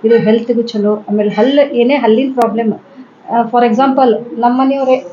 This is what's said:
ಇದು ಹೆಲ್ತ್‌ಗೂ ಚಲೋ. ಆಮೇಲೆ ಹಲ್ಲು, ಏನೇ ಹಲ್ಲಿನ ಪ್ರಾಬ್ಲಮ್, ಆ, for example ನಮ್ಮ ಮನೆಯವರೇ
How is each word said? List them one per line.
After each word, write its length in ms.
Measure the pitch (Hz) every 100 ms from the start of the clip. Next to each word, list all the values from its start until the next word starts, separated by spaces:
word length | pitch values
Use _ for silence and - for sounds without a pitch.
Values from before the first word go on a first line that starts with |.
ಇದು 100 | 220
ಹೆಲ್ತ್‌ಗೂ 480 | 226 180 226 226 226
ಚಲೋ. 340 | 226 214 202 208
ಆಮೇಲೆ 340 | - 208 208
ಹಲ್ಲು, 440 | 202 247 285 277
ಏನೇ 200 | 240 240
ಹಲ್ಲಿನ 380 | 285 233 226 269
ಪ್ರಾಬ್ಲಮ್, 380 | 254 226 214 226 185 - - - _ -
ಆ, 120 | 233
for 180 | 226 240
example 760 | 240 220 269 269 262 220 240 220
ನಮ್ಮ 200 | 240 254
ಮನೆಯವರೇ 460 | 269 277 262 262 -